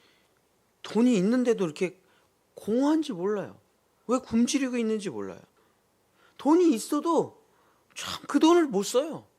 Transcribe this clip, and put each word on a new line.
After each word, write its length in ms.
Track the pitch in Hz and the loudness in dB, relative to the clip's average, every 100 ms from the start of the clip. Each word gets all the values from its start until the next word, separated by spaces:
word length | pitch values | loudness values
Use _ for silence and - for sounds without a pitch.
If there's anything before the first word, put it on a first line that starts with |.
| _ _ _ _ _ _ _ _ | _ _ _ _ _ _ _ _
돈이 320 | - 208 247 220 | -6 2 4 4
있는데도 480 | 190 254 247 214 | 2 2 0 0
이렇게 340 | 175 147 180 - _ _ _ _ _ | -2 -4 -6 -6 _ _ _ _ _
공허한지 580 | - - 233 285 320 302 | -14 -4 0 2 0 -2
몰라요. 460 | 180 190 214 131 98 _ _ _ _ - | -6 -4 -4 -8 -14 _ _ _ _ -4
왜 120 | 247 | -2
굶주리고 580 | - 233 240 269 262 240 | 0 0 0 0 -2 -2
있는지 340 | 220 220 190 | -4 -4 -6
몰라요. 300 | 110 98 87 - _ _ _ _ _ _ _ _ - | -8 -10 -12 -20 _ _ _ _ _ _ _ _ -6
돈이 340 | 269 330 339 | 2 4 4
있어도 680 | 226 - 294 330 302 143 - _ _ _ _ _ | 2 -2 -4 0 0 -2 -6 _ _ _ _ _
참 280 | - - 85 - | -14 -12 -12 -4
그 120 | 285 | 2
돈을 280 | 320 349 311 | 4 4 2
못 160 | 196 | 0
써요. 440 | 196 247 311 175 107 | -2 -2 -4 -8 -16